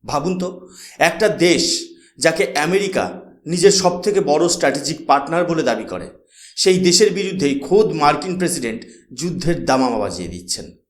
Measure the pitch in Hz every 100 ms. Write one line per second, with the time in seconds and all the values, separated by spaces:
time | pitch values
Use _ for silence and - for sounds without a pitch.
0 | - 147 156 185 180 - - - - -
1 | 165 170 208 - 175 160 - - - -
2 | _ - 160 160 190 147 156 190 196 127
3 | 90 - - _ 151 175 190 196 185 180
4 | 208 196 139 151 165 - 151 139 - 160
5 | - 139 143 165 170 165 131 110 101 92
6 | 78 - _ _ - - 190 185 185 175
7 | 214 180 190 160 143 135 - 202 214 156
8 | 147 151 185 185 175 143 117 113 - -
9 | _ 123 175 175 170 151 127 131 131 113
10 | 98 87 85 87 - - 78 - _